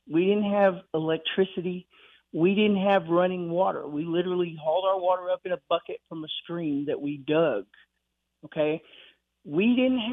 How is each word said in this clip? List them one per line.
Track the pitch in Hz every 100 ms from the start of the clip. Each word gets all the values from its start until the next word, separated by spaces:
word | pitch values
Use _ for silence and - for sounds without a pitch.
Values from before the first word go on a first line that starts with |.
| -
We | 151 185
didn't | 208 202
have | 202 196 180 -
electricity. | 160 160 160 - - 190 - 175 180 - _ - _ _
We | 160 175 202
didn't | 214 202
have | 196 196 165
running | 175 185 185 170
water. | 170 190 156 143
We | 147
literally | 170 165 180 180 175 160
hauled | 156 170 190
our | 190
water | 180 185 180
up | 185 185
in |
a | 175 -
bucket | 170 - - -
from | 165
a | 156 -
stream | - 170 160 139 143
that | 135
we | 143 147
dug. | 135 151 165 107 95 _ _ _ _ _ _ _ 151
Okay? | 160 151 156 - - - _ _ _ -
We | 147 220 247
didn't | 262 254 220